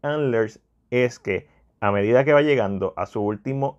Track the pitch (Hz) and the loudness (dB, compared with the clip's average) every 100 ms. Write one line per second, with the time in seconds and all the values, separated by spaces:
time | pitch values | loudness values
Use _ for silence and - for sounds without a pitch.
0 | 147 151 139 113 107 - _ _ _ 123 | -6 -4 0 0 -2 -6 _ _ _ 0
1 | 123 - - 92 - _ _ _ 104 101 | 0 -2 -6 -6 -8 _ _ _ -2 0
2 | 104 123 139 147 151 135 101 98 95 - | 2 4 4 4 4 2 0 -2 -4 -6
3 | 92 110 104 107 135 135 139 | -6 -4 -4 -4 -6 -6 -6